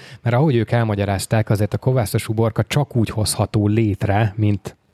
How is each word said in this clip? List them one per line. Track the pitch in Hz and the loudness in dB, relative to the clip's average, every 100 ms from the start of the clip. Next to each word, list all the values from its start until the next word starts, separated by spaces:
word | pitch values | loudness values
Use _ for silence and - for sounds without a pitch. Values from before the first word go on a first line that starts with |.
| - - | -10 -8
mert | 120 120 | -2 2
ahogy | 160 117 | 2 2
ők | 107 | 0
elmagyarázták, | 120 113 101 101 95 - 113 - | 0 0 0 0 -2 0 0 2
azért | 104 107 | 0 0
a | - | -2
kovászos | 135 127 104 110 - | 0 0 0 -2 -2
uborka | 110 113 - | 0 0 0
csak | - 147 139 120 | 0 -2 0 0
úgy | 104 | 0
hozható | 113 101 - 101 107 104 | -2 -2 -2 0 0 2
létre, | 107 107 95 101 101 110 113 | 2 0 0 0 0 0 0
mint | 104 101 - - _ | 0 0 -6 -18 _